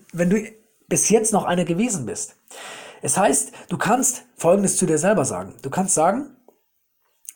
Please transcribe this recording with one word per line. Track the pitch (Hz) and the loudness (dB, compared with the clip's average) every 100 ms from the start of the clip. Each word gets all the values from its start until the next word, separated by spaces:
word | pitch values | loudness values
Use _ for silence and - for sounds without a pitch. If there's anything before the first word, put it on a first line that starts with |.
| _ | _
wenn | 165 175 | -2 2
du | 214 - - _ _ - | 0 -2 -16 _ _ -4
bis | 175 - | 0 4
jetzt | 220 - | 2 4
noch | 185 | 0
einer | - 180 | 0 -2
gewesen | 165 170 240 185 107 | 0 0 -2 -2 -8
bist. | - - - _ - - - - - | -8 -12 -16 _ -18 -16 -16 -18 -10
Es | - - | -4 0
heißt, | 202 - - - - | 2 2 -4 -10 -8
du | 175 | -4
kannst | 180 254 - - - - | 0 0 0 -4 -12 -2
Folgendes | 165 202 190 - | 2 4 2 0
zu | 170 | 0
dir | 151 | 2
selber | 180 190 | 2 2
sagen. | 113 92 98 - | 0 -4 -10 -10
Du | 135 | -6
kannst | 180 190 156 | -4 0 2
sagen, | 165 240 294 - _ _ _ _ _ _ _ _ - | 2 2 -4 -14 _ _ _ _ _ _ _ _ -20